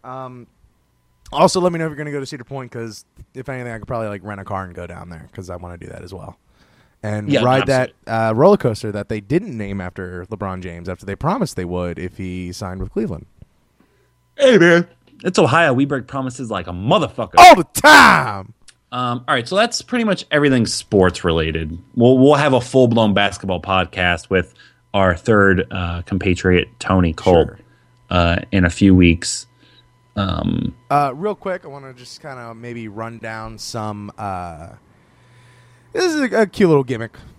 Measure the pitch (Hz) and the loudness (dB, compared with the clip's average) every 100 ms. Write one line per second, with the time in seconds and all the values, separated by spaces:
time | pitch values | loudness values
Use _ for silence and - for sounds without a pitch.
0 | 127 131 127 127 117 _ _ _ _ _ | -16 -14 -14 -16 -20 _ _ _ _ _
1 | _ _ - 143 - 185 180 170 160 143 | _ _ -8 2 4 4 0 -2 -6 -8
2 | 147 143 135 143 117 139 127 120 117 104 | -8 -8 -10 -14 -12 -12 -10 -10 -12 -14
3 | _ _ - 131 127 131 120 113 104 120 | _ _ -20 -16 -12 -10 -10 -10 -8 -6
4 | 110 104 95 101 92 98 92 87 87 87 | -6 -8 -10 -12 -8 -8 -8 -12 -14 -14
5 | 87 82 78 - 90 90 87 87 90 90 | -16 -16 -16 -16 -14 -12 -14 -16 -16 -16
6 | 85 92 98 - _ _ _ _ _ _ | -16 -16 -16 -20 _ _ _ _ _ _
7 | 110 107 104 139 120 131 131 131 127 _ | -8 -6 -2 0 2 2 2 0 0 _
8 | - 113 113 110 170 208 127 110 110 101 | -6 -2 0 4 6 6 2 -2 -6 -6
9 | 101 110 101 156 214 120 101 98 90 - | -6 -8 -2 -2 -2 -10 -8 -6 -8 -10
10 | 90 90 90 101 98 92 90 85 87 90 | -12 -12 -12 -8 -8 -8 -10 -12 -10 -10
11 | 92 98 147 226 208 - 90 90 87 85 | -8 -6 -4 -2 -4 -6 -6 -4 -6 -6
12 | 90 - 92 90 90 87 104 95 92 - | -10 -10 -10 -8 -10 -10 -12 -10 -8 -6
13 | 214 87 - _ - _ _ _ _ _ | -6 -8 -14 _ -20 _ _ _ _ _
14 | _ _ _ - 262 220 170 170 175 _ | _ _ _ 2 6 8 8 6 2 _
15 | _ _ - 185 151 156 165 131 139 139 | _ _ -4 2 4 4 2 2 0 -2
16 | 120 135 131 123 120 101 87 90 104 190 | -6 -8 -8 -10 -8 -8 -6 -6 2 2
17 | 147 - 107 - 370 285 156 - 294 294 | 2 -4 -2 4 6 4 2 2 6 6
18 | 240 170 127 101 98 - - _ _ 123 | 6 4 0 -6 -12 -20 -20 _ _ -6
19 | 123 120 120 139 120 185 233 - - 247 | -4 -4 -2 -4 -2 0 0 -2 -6 -2
20 | 226 190 - 147 143 127 107 - - 104 | 0 -2 0 2 4 2 0 -2 0 4
21 | 92 85 90 82 80 80 80 82 - - | 4 2 -2 0 -2 -4 -6 -10 -12 2
22 | 120 131 135 147 147 127 120 131 123 113 | 4 8 6 6 4 2 2 2 4 4
23 | 107 98 101 98 98 90 - 95 87 - | 2 2 0 -2 -6 -6 -2 -2 -2 -2
24 | 90 87 - 95 85 _ - _ _ 101 | 0 0 0 -2 -2 _ -20 _ _ 2
25 | 95 90 - 107 98 92 - 95 87 85 | 2 2 2 4 6 4 0 -4 -6 -6
26 | - 95 95 85 95 90 - _ - 95 | -6 -4 0 0 2 2 0 _ 0 2
27 | 87 73 - 87 67 - - _ _ _ | 2 0 4 4 4 -4 -20 _ _ _
28 | _ 90 85 85 - 98 87 - 98 92 | _ 0 2 0 0 0 0 4 6 8
29 | 87 85 - - - _ _ _ _ _ | 6 4 -2 -10 -12 _ _ _ _ _
30 | _ - 98 82 - 80 - - _ 143 | _ -6 -4 -2 -2 -2 -4 -10 _ 0
31 | 143 131 202 202 196 185 165 139 135 127 | 0 -4 -8 -6 -8 -8 -10 -18 -18 -20
32 | 123 - 156 131 117 113 120 120 110 101 | -20 -20 -16 -16 -16 -14 -14 -12 -12 -10
33 | 113 113 113 110 110 107 - 120 107 104 | -10 -10 -12 -12 -12 -14 -12 -8 -8 -8
34 | 104 - 104 92 90 78 82 - _ _ | -12 -10 -8 -8 -10 -14 -18 -20 _ _
35 | _ _ _ _ _ _ _ _ _ - | _ _ _ _ _ _ _ _ _ -2
36 | 359 302 262 190 208 - 190 147 127 120 | 0 0 0 0 0 2 4 4 2 -6
37 | 113 - - | -8 -14 -20